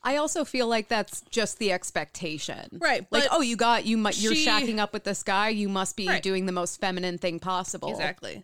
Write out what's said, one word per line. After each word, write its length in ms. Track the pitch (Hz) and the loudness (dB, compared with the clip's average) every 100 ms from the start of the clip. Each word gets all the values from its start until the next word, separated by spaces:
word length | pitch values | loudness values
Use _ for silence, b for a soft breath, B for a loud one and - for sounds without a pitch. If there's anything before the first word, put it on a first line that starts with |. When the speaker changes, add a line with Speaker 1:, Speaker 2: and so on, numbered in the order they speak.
Speaker 1:
I 140 | 247 285 | 0 0
also 260 | 302 339 | 0 0
feel 240 | 294 254 233 | -2 0 0
like 200 | 226 214 | 0 0
that's 320 | 226 202 - - | -2 -2 -8 -6
just 260 | 226 208 - | -2 -2 -2
the 120 | 214 | 0
expectation. 960 | 180 - 180 151 - 170 156 - - - | 0 -2 -6 -6 -8 -8 -6 -8 -10 -12
Speaker 2:
Right, 340 | - 330 240 190 | -2 0 0 2
Speaker 1:
Like, 140 | 233 | 2
Speaker 2:
but 40 | 277 | 4
Speaker 1:
"Oh, 100 | 330 | 4
you 140 | 254 226 | 2 2
got, 300 | 233 233 214 | 4 4 4
you 120 | 226 | 2
mu-, 140 | 208 | 2
you're 220 | 185 220 311 | 2 2 4
Speaker 2:
she 80 | |
Speaker 1:
shacking 360 | 311 214 233 214 | 4 4 2 0
up 120 | 208 | 0
with 100 | 220 | -2
this 200 | 202 196 | -4 -4
guy. 260 | - 190 214 | 0 2 2
You 200 | 220 202 | 0 0
must 260 | 196 190 - | 0 -2 -2
be 120 | 190 | 0
Speaker 2:
Right. 140 | - | 0
Speaker 1:
doing 240 | 190 190 185 | 2 0 0
the 60 | |
most 280 | 180 175 - | -2 -4 -2
feminine 380 | 196 180 180 175 | -2 -2 -4 -2
thing 220 | 180 170 | -4 -2
possible." 500 | 175 185 185 185 147 | -2 -2 -4 -6 -6
Speaker 2:
Exactly. 540 | 135 151 - 98 127 | -2 -4 -4 -10 -12